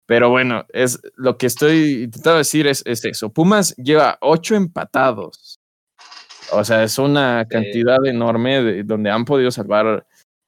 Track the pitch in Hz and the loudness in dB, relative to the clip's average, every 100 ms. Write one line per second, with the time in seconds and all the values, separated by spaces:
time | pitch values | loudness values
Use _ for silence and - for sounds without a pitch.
0 | - 117 120 123 127 113 - - 127 120 | -2 2 4 2 0 -4 -6 -2 -2 -4
1 | - - 127 123 127 - 151 160 151 131 | -12 -4 -4 -2 -4 0 2 4 2 -2
2 | 120 110 160 165 143 151 147 139 - 117 | -6 -4 2 2 2 0 0 0 -4 -6
3 | 107 - 107 127 170 208 180 - 127 156 | -6 -8 -6 0 2 4 0 -4 0 2
4 | 135 - 131 165 - 214 180 - - 131 | 2 0 0 0 0 -2 -2 -6 -6 0
5 | 131 104 85 - - - _ _ _ _ | 0 -2 -8 -16 -20 -20 _ _ _ _
6 | - - - - - 101 107 113 113 123 | -20 -20 -20 -20 -4 -2 0 2 2 0
7 | 139 143 135 120 113 113 104 117 117 131 | 0 2 2 0 -2 -4 -4 -2 2 2
8 | 135 120 117 117 123 135 120 98 104 110 | 2 0 -2 0 0 0 0 -2 -4 -4
9 | 104 110 120 139 127 123 101 104 110 107 | -2 -2 0 0 0 -2 -2 0 0 -2
10 | - _ _ _ | -8 _ _ _